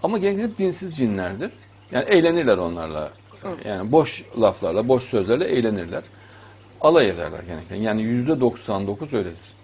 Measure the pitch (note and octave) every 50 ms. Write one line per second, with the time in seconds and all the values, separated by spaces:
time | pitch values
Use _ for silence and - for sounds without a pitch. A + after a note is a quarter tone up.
0 | - E3+ A3 A3 F#3 G3+ G3+ G3 A3 A#3 A3 - G3 F#3 F3 - F#3+ F#3 D#3+ D3+
1 | C3 A2+ G2+ G2 F#2 F2+ G2 G2+ D#3+ A3+ - - - - - - - - - -
2 | - - G#3 F3+ D#3+ E3+ E3 E3+ D#3+ B2 G#2 F#2 F2+ E2+ E2+ E2+ E2 D#2+ D#2 D2+
3 | D2+ D2 - - - - - - - G#2+ - - - G#2 G#2 F#2 F#2+ G#2+ C3 D#3+
4 | D3+ - - - - - - A#2+ A2+ G2+ F#2 - - E2+ E2 G2+ A2+ B2 C3 B2
5 | B2 - - A2 F#2+ F#2+ A#2 C#3 F3+ - - C3 A2+ A2+ G#2+ G2 F2 E2+ F#2 -
6 | - - - - - - - - - - - - - - - - - D3+ E3 E3
7 | C3+ G2+ F2+ F2 E2 D#2 D#2+ D#2+ E2 E2+ F2 D#2 - - F#2 G2 G#2+ A2 G#2+ A2
8 | A2 A2+ A#2+ B2 B2 C#3 D#3+ C#3 B2+ A#2 A#2 - - - G#2+ G2 G2+ G2 G2+ G2+
9 | D#3 C#3+ C#3 A2 G2 F2+ E2 E2 - - - -